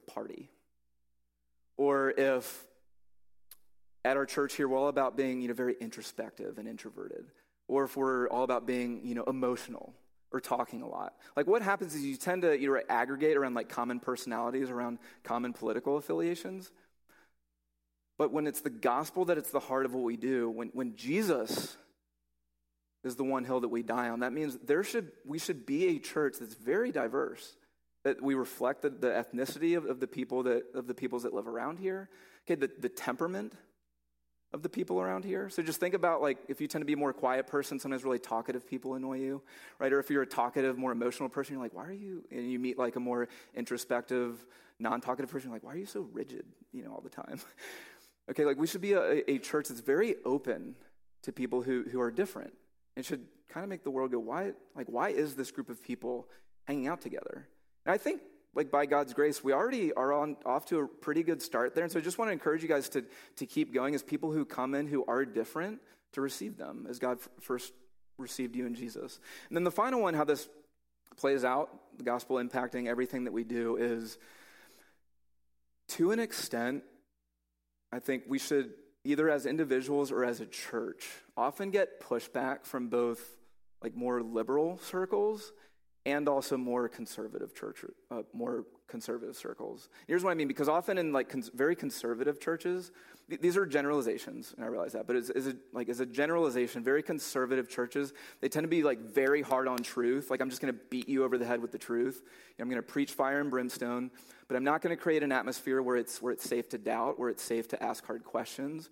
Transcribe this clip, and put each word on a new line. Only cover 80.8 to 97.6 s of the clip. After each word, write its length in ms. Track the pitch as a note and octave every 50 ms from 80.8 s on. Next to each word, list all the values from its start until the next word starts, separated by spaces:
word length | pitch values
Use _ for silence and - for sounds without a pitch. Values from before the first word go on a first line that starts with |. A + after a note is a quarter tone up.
| A2+ - - - - - - - - - _ -
often 340 | A#2+ C#3 - - G3 G3
get 300 | F#3+ G3+ F#3 - - -
pushback 640 | - - B2 A#2 - - - B2+ C3+ C3 C3+ - -
from 240 | - - C3 B2 A#2
both, 480 | A#2+ A#2+ A#2+ A#2+ A#2 A#2 - - - - - - - - - - - -
like, 140 | - A#2 -
more 260 | A#2+ B2 B2 B2 A#2+
liberal 560 | A#2 A2+ A#2 A2+ A2+ B2 C3+ D3 D#3 E3+ F3+ F3
circles 720 | - - - F#3 F#3 F#3+ G#3+ G3+ G#3 G#3+ A3 G#3 - - - - - - _ _ _ _ _ _ -
and 240 | C3+ C#3+ D3 D3 D3
also 300 | C#3 C#3 C3 - D3 B2+
more 320 | B2+ B2 A#2+ B2 A#2+ A#2
conservative 640 | - - A2+ - - - A2 G#2+ - - - - -
church, 320 | - - - - - - - - - _ _
uh, 140 | B2 A2+ - - -
more 320 | A#2 A#2 A#2+ B2 A#2 A2+ - - - _ -
conservative 480 | - A#2 - - A2+ A#2 - - -
circles. 520 | - - - - - - G2+ - - - - - - - -
Here's 160 | D#3 F3+ F3+
what 80 | F#3+
I 20 | F3
mean, 140 | D#3+ D3+ C#3
because 200 | B2 - C#3+ D3
often 300 | D#3 F3 F3 - G3 F#3
in, 160 | E3+ D#3 C#3+
like, 160 | C3+ B2 -
cons-, 220 | - C3 A2 A#2+ -
very 220 | B2 C3+ D#3 F3
conservative 640 | F3 - C#3 A#2 - - A#2 A#2+ A2+ C3 D3 C#3+ C#3+
churches, 520 | - D#3+ E3 E3 - F3+ F3+ F#3 F3+ - - - - - - - _ -
th-, 100 | D#3+ -
these 160 | D#3+ F3+ F3
are 120 | G3 G3 D#3+
generalizations, 840 | C3+ D3 C#3+ C#3+ D3 C#3+ A#2+ A2+ G#2+ B2 - - G#2+ - - - -
and 100 | - A#2
I 20 | A2+
realize 260 | A#2 G2+ F2 - -
that, 120 | A2+ G#2
but 100 | - B2
as, 140 | B2 A#2 A#2+
as 160 | - C3 C3
a, 100 | C#3 B2+ B2+ - - -
like, 160 | B2 A#2+ A#2+
as 100 | A#2+ A#2+
a 80 | C3 A#2+
generalization, 760 | A2+ C3 C#3+ D#3 E3+ E3+ E3 C#3+ A#2+ B2+ B2 A#2+ - A#2+ A2+
very 200 | B2+ C#3 D3 D3
conservative 640 | - E3+ C#3+ - - - C3+ B2+ B2 C3 C3